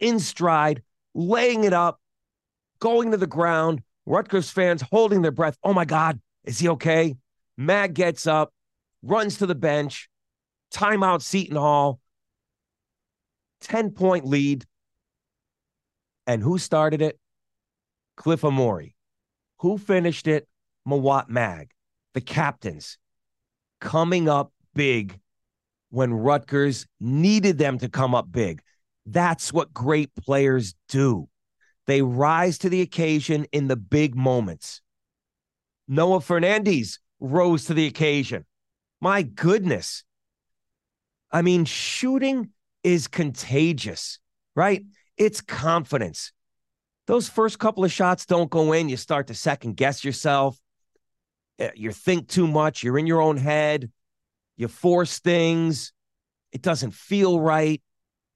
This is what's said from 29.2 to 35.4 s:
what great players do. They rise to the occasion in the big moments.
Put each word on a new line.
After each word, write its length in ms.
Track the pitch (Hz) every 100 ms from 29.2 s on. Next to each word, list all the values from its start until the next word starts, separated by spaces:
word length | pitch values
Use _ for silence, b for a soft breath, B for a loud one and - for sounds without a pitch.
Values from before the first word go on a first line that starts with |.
| 175 165 -
what 220 | 160 -
great 400 | - 123 151 143
players 600 | - - 139 139 131 101 - -
do. 400 | 135 135 101 71 _ _ _ _ _ -
They 160 | 139
rise 560 | 131 123 147 165 180 -
to 100 | 185
the 140 | 185
occasion 640 | 175 - 160 151 139 151 147
in 160 | 147 135
the 100 | 127
big 380 | 92 147 151
moments. 680 | 123 131 127 98 82 - - _ _ _ _ _ _